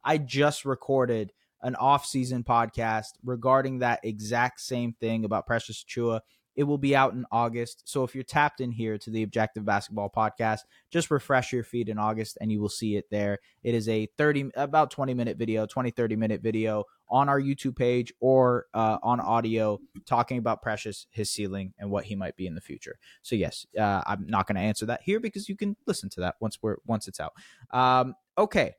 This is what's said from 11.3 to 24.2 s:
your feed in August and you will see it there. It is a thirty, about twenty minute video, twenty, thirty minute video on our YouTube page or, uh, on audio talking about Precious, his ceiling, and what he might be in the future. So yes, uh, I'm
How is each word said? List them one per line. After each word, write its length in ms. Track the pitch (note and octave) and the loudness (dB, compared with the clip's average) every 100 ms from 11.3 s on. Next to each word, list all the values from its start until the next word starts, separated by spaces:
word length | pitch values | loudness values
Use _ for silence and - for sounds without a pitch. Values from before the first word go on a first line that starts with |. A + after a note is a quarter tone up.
| C3 B2 | 2 2
your 100 | B2+ | -4
feed 240 | A2+ B2 A2 | -2 -4 -4
in 100 | G#2+ | 0
August 400 | G#2+ A2 A2 - | 0 0 -6 -4
and 100 | A2 | -2
you 80 | G#2 | 0
will 80 | G#2 | -2
see 300 | - A2 G#2 | -2 -2 -2
it 120 | - | -2
there. 300 | G#2 G2+ G2+ _ _ | -2 -2 -2 _ _
It 100 | A#2+ | -2
is 140 | A#2 G#2+ | 0 0
a 200 | A2 G#2+ - | 0 -2 0
thirty, 340 | D3+ D3 C3+ B2 | 2 2 -2 -4
about 360 | C#3+ C#3+ D3 | 2 2 2
twenty 220 | - C3 | 0 -2
minute 240 | B2 A#2+ - | -2 -2 -2
video, 280 | A2+ A2 G#2+ | -2 0 -2
twenty, 260 | - B2 | -2 -4
thirty 260 | - A#2 G#2+ | 0 0 2
minute 240 | A2 G#2 | 0 0
video 420 | A2+ A2 A2 G#2+ G2+ _ _ | 0 0 0 -2 -4 _ _
on 220 | B2 C#3+ | 0 2
our 100 | C#3 | 2
YouTube 380 | C#3 C#3 C3+ B2 | 0 -2 -4 0
page 340 | B2 B2 A#2+ - | 2 2 0 0
or, 460 | C3 C3 B2+ B2 - | 4 6 6 4 -2
uh, 240 | A2 A2 A2 | 0 2 2
on 200 | A2+ B2 | 2 0
audio 580 | - A#2 A#2 A2+ G#2+ G#2 - - - | 2 2 2 0 0 -2 -8 -20 -2
talking 340 | B2 A#2+ B2+ | 0 0 0
about 220 | A#2 G#2+ | -2 -2
Precious, 460 | - G#2+ A2 G2 - | -4 -6 -6 -12 -12
his 200 | - G#2 | -6 -4
ceiling, 440 | - G2+ G2 F#2+ - | -4 -4 -4 -8 -8
and 100 | G2+ | -4
what 140 | G2 | -4
he 140 | G2+ G2+ | -4 -6
might 180 | F#2 - | -6 -8
be 120 | F#2 | -8
in 80 | E2 | -8
the 60 | |
future. 380 | - C#2 - - - - | -12 -14 -14 -18 -20 -20
So 160 | - A2+ | -4 -2
yes, 280 | D#2+ - - - | -2 -4 -10 -2
uh, 220 | G#2+ G2 - | 0 0 -2
I'm 220 | G2+ | -6